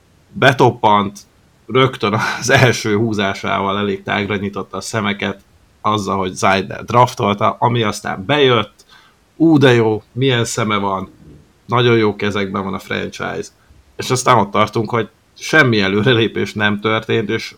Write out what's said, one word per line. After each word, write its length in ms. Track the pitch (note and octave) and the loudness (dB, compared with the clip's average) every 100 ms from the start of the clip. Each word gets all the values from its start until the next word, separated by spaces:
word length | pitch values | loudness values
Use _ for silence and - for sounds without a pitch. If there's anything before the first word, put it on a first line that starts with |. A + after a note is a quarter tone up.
| _ _ _ | _ _ _
Betoppant, 880 | - B2+ B2+ B2 - A2 G#2 G2 - - _ _ _ - | 0 2 4 2 4 2 2 0 -6 -20 _ _ _ -4
rögtön 460 | A#2 C3 C3+ G#2+ A2 - - | 0 0 0 -2 -2 -4 -4
az 100 | - | 0
első 460 | C3+ A#2 G#2 A2 G#2 | 4 4 2 0 0
húzásával 840 | A2+ G#2 G2 G2 G2+ G2 G2 G2+ | 0 -2 -2 -4 -4 -2 -2 -2
elég 260 | G#2 G2 | -2 -4
tágra 320 | - G2+ G2+ G#2 | -4 -4 -2 -4
nyitotta 420 | G2 G2+ F#2 F#2+ | -4 -6 -8 -10
a 40 | |
szemeket 600 | - A2+ G2+ G2+ G2+ G2 _ _ _ _ | -6 -4 -4 -4 -6 -8 _ _ _ _
azzal, 360 | G#2 G#2+ G2+ G2 | -2 -2 -2 -2
hogy 160 | F#2 | -4
Zeider 500 | - G#2+ F#2+ - - | 0 0 2 -2 -10
draftolta, 720 | - A#2 B2 - - G3+ G#2+ - | -2 2 2 2 -2 0 0 0
ami 240 | B2 A#2+ | 0 0
aztán 420 | G#2+ G2+ - E2 F#2+ | -2 -4 -8 -8 -2
bejött, 600 | D3 C3 A#2+ G#2 _ _ - _ _ _ - | 2 4 2 0 _ _ -20 _ _ _ 0
ú, 220 | D#3+ D#3 | 4 6
de 160 | C3+ | 6
jó, 300 | A#2+ A2 G#2+ - | 6 2 0 -6
milyen 340 | A#2+ C3+ B2 A2+ | -4 0 0 -2
szeme 320 | - G#2+ G#2 | -2 -2 -2
van, 340 | G2 F#2+ F#2+ - - - _ _ - | -2 -4 -6 -14 -20 -20 _ _ -4
nagyon 320 | A#2+ B2 A#2 | 2 4 4
jó 180 | G#2+ G2+ | 2 0
kezekben 480 | G#2 G2+ G2 G2 | -4 -2 -4 -4
van 100 | F#2+ | -6
a 60 | F#2 | -8
franchise. 720 | - G2+ F#2+ - F#2+ F2 - - _ - _ - | -6 -6 -6 -8 -8 -8 -10 -16 _ -20 _ -12
És 140 | - | -4
aztán 280 | B2+ B2+ B2 | -2 2 2
ott 140 | G2+ | 2
tartunk, 380 | G#2+ G#2+ A#2 G#2+ | 0 -2 -2 -2
hogy 200 | A#2+ G#2 _ _ - | -4 -4 _ _ -16
semmi 420 | - D#3 C3+ A2 | 0 2 4 2
előrelépés 720 | G2 G2+ G#2 A2+ A2 G#2 G2+ | 2 2 2 2 0 -2 -6
nem 260 | G#2+ G#2 G#2 | -2 -2 0
történt, 500 | A2 A2 A2 A2+ G#2 | -2 -2 -2 -4 -2
és 260 | A2 - | -6 -6